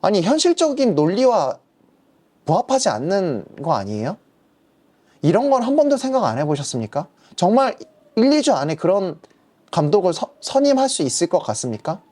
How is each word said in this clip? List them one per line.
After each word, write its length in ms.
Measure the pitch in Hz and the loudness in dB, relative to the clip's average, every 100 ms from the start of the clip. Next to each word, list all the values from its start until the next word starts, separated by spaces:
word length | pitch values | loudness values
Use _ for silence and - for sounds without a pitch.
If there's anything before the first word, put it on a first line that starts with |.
아니, 220 | - 202 | 2 2
현실적인 680 | 170 302 349 339 320 269 262 | 2 2 2 2 0 2 0
논리와 640 | 147 151 196 262 226 139 - _ _ _ _ _ _ _ _ | 2 2 2 2 2 0 -4 _ _ _ _ _ _ _ _
부합하지 460 | - 170 - 269 254 | -2 -2 2 0 0
않는 560 | 110 143 196 180 120 - - | -2 -2 -2 -2 -4 -8 -10
거 100 | 151 131 | -4 -2
아니에요? 420 | 98 107 120 202 _ _ _ _ _ _ _ _ _ _ | -2 -6 -6 -8 _ _ _ _ _ _ _ _ _ _
이런 260 | 143 185 277 | 2 2 2
건 140 | 269 | 2
한 120 | 240 285 | 0 -2
번도 220 | 294 269 | 0 -2
생각 260 | 262 262 175 | 0 0 0
안 120 | 113 | -2
해보셨습니까? 720 | 147 143 143 127 110 143 - _ _ - | -2 -4 -4 -8 -6 -8 -10 _ _ -2
정말 420 | 180 233 269 - - _ _ - | 2 2 0 -4 -16 _ _ 0
일, 140 | 254 | 2
이 80 | 302 | 2
주 120 | 294 | 2
안에 220 | 190 143 156 | 0 0 -2
그런 440 | 165 196 185 - - _ _ _ _ | 0 0 -2 -10 -18 _ _ _ _
감독을 420 | - 151 202 185 | -2 2 2 2
서-, 200 | 156 - _ | -2 -8 _
선임할 480 | - 269 285 269 269 | -2 2 2 2 0
수 120 | - | 0
있을 260 | 139 - 170 | -2 -2 -2
것 120 | 175 | -2
같습니까? 600 | - 107 127 107 - 180 _ | -2 -6 -6 -6 -8 -10 _